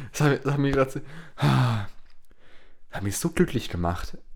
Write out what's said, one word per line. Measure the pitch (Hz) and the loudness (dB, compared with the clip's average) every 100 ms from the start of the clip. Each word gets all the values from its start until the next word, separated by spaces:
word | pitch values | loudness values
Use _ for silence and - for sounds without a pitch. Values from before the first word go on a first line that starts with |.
| 127 | -8
das | - | 2
hat, | 151 135 135 | 4 4 2
das | |
hat | 143 | 2
mich | 139 | 4
grad | 135 131 | 4 2
so, | 139 - 160 | 0 -10 -12
<sighs> | - - | -14 2
das | 143 131 123 110 101 - - - - - - - - - - | 4 6 4 2 -2 -8 -12 -14 -14 -16 -16 -14 -14 -14 -12
hat | - | -4
mich | 98 - | -4 -2
so | 170 | 0
glücklich | - 175 117 - | 4 4 2 -2
gemacht. | 85 85 90 - - - | -2 0 -2 -4 -8 -8